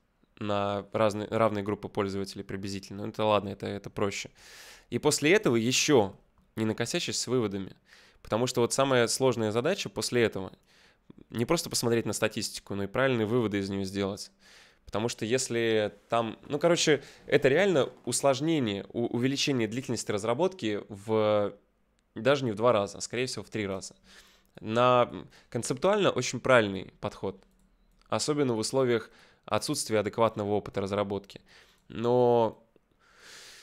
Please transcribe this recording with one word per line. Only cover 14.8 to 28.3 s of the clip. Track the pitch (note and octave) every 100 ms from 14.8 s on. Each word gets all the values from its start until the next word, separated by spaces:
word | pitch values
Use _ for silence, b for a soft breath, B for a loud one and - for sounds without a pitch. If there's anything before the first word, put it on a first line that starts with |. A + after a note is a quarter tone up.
| -
Потому | G2+ A#2
что | - A2
если | B2+ B2+ A#2 A2+ A2 G#2 - -
там... | A#2 A2+ - -
Ну, | D3
короче, | E3+ E3+ - C#3 B B B
это | C#3+ C#3
реально | D3 G3+ D#3 A#2 - -
усложнение, | A#2+ C#3 C3 D#3 D#3+ A#2 G2 -
у-, | - A#2+
увеличение | A#2+ B2+ C#3 - C3 A2
длительности | A#2 C3 A2+ -
разработки | G#2 A2 B2 F#3 F#3 A2 G2+ -
в, | G2 G#2+ A2 G#2+ G#2+ G2+ - _ _ _ _ _ A#2
даже | A2+ C#3+ B2+
не |
в | G2+
два | A#2+
раза, | A2 G2 -
а, |
скорее | - A#2 C3
всего, | A2 G2
в |
три | A2 G2
раза. | F#2+ - - B B B B B -
На, | G#2 A2+ B2 B2 A#2+
м, | F#2 - b b
концептуально | A#2+ - C3 F#3 G#3 D#3+
очень | - B2 B2
правильный | C3 B2 G#2 F#2+ - -
подход — | G#2+ - G2+ F#2+ _ _ _ _ _ _ -
особенно | G#2+ -